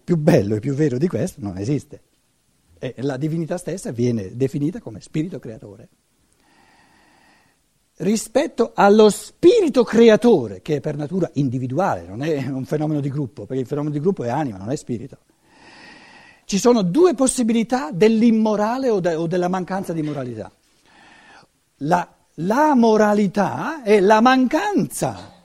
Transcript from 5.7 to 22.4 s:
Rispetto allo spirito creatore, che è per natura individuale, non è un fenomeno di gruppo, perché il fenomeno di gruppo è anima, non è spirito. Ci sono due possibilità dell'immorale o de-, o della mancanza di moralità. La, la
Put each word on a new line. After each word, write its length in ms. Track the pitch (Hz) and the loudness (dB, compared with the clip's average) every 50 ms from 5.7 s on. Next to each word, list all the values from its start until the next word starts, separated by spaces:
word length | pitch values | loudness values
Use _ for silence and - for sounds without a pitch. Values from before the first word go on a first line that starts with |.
| 98 107 - _ _ _ _ _ _ _ _ _ _ _ _ _ _ _ _ _ _ _ _ _ _ _ _ _ _ _ _ _ _ _ _ _ _ _ _ _ _ _ _ _ _ | -20 -20 -20 _ _ _ _ _ _ _ _ _ _ _ _ _ _ _ _ _ _ _ _ _ _ _ _ _ _ _ _ _ _ _ _ _ _ _ _ _ _ _ _ _ _
Rispetto 760 | - 165 190 226 208 - - - 269 320 - - - 233 - - | -6 -2 -2 -2 -2 -4 -2 -2 -2 -2 0 -2 -2 -4 -2 2
allo 360 | - 190 202 208 220 214 208 | 2 4 6 6 6 6 6
spirito 760 | 196 - - - - _ - 349 480 466 370 285 - 262 226 | 4 0 -6 -18 -4 _ 4 6 6 6 4 2 2 2 0
creatore, 760 | - 208 226 233 226 214 208 233 240 214 147 120 104 98 90 | 2 4 6 8 8 6 6 6 4 4 2 0 -4 -8 -10
che 160 | - - 151 | -6 -4 -4
è 20 | 139 | -4
per 160 | - 156 143 | -4 -6 -6
natura 320 | 147 147 - 180 190 165 - - | -6 -6 -6 -4 -4 -4 -2 0
individuale, 680 | 135 147 127 117 131 127 123 127 160 196 175 117 90 85 | -2 0 0 -2 -4 -4 -4 -2 -2 -2 -2 -2 -4 -8
non 160 | 90 98 117 | -10 -10 -6
è 260 | 143 165 156 143 - | -4 -2 -2 -2 -4
un 180 | - 135 131 127 | -4 -6 -6 -4
fenomeno 340 | - 156 151 151 156 156 147 | -4 -4 -2 -2 -2 -2 -2
di 100 | 139 147 | -4 -4
gruppo, 360 | 127 151 143 117 - - 104 | -4 -6 -6 -6 -8 -12 -10
perché 160 | - 135 135 | -6 -6 -6
il 60 | 127 | -4
fenomeno 260 | - 147 147 147 151 147 | -4 -4 -4 -4 -4 -4
di 80 | 147 | -2
gruppo 240 | 143 196 190 - 123 | -2 -2 -2 -2 -2
è 40 | 117 | -4
anima, 280 | 123 151 156 127 101 | -2 -2 -4 -6 -8
non 140 | 90 95 117 | -10 -8 -8
è 40 | 139 | -8
spirito. 440 | 151 - - 123 98 - - - - _ _ _ _ _ _ _ _ - - - - - - - - - - - - - - _ _ _ | -8 -6 -8 -8 -8 -10 -14 -18 -20 _ _ _ _ _ _ _ _ -20 -20 -20 -20 -20 -20 -20 -20 -20 -20 -20 -20 -20 -20 _ _ _
Ci 140 | - 202 | -6 -4
sono 240 | 190 - 240 240 226 | 2 4 4 4 4
due 320 | 190 175 175 294 359 359 262 | 2 2 4 4 4 4 4
possibilità 800 | - 262 254 - - 240 220 226 233 220 - 254 254 285 311 | 2 0 0 0 0 0 0 0 0 0 0 -2 -4 -4 -6
dell'immorale 1000 | 226 160 214 220 226 220 233 233 226 220 220 214 214 196 208 220 240 269 269 247 | 0 2 4 4 4 4 4 4 4 4 2 0 0 0 0 -2 -2 -2 0 0
o 100 | 214 196 | 0 0
de-, 160 | 175 175 165 | 0 0 -2
o 120 | 156 170 | -2 -2
della 200 | 160 180 180 175 | -2 -2 -2 0
mancanza 460 | 180 185 185 180 - 185 196 190 - 165 | -2 -2 -4 -4 -4 -6 -6 -6 -6 -6
di 80 | 160 | -4
moralità. 500 | 151 151 147 143 127 123 113 110 90 - - _ _ _ _ _ _ _ _ _ _ - - - _ - - - _ _ _ _ _ _ _ | -4 -4 -6 -6 -8 -8 -10 -12 -12 -14 -18 _ _ _ _ _ _ _ _ _ _ -20 -20 -20 _ -20 -20 -20 _ _ _ _ _ _ _
La, 360 | - 135 151 170 180 165 - _ _ _ _ _ | -8 -2 0 0 0 -2 -6 _ _ _ _ _
la 420 | - | -6